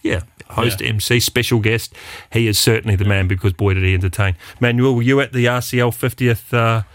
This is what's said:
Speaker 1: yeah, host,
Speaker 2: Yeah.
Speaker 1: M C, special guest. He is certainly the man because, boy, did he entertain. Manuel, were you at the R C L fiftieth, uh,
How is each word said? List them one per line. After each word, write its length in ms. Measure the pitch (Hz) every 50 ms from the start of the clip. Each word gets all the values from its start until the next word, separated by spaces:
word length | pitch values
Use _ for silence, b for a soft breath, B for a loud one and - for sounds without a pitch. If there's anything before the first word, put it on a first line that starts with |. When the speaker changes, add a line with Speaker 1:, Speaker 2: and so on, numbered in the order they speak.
Speaker 1:
yeah, 180 | - 208 - 85 - - _ - - -
host, 300 | - 113 117 117 - -
Speaker 2:
Yeah. 60 | - 117
Speaker 1:
M 120 | 110 101
C, 200 | - - 120 120
special 380 | - - - 123 117 - 127 113
guest. 340 | 104 107 117 117 - - - B B B B B B B
He 140 | - 117 117 107
is 100 | 98 -
certainly 380 | - 123 110 110 - 107 98
the 80 | 92 101
man 220 | 101 98 98 95 90
because, 260 | 98 90 - 98 85
boy, 180 | - 101 98 95
did 80 | 95
he 120 | 92 92 95
entertain. 420 | 92 98 90 - - 101 95 85 B B B B B
Manuel, 340 | 123 120 120 123 127 135 123
were 80 | 117
you 180 | 117 127 135 139
at 100 | 139 -
the 160 | 135 123 120 120
R 140 | 123 123
C 180 | - - 127 123
L 100 | 120 120
fiftieth, 600 | - - 135 120 - - 123 120 110 - - -
uh, 300 | 123 117 113 113 113 110 101 -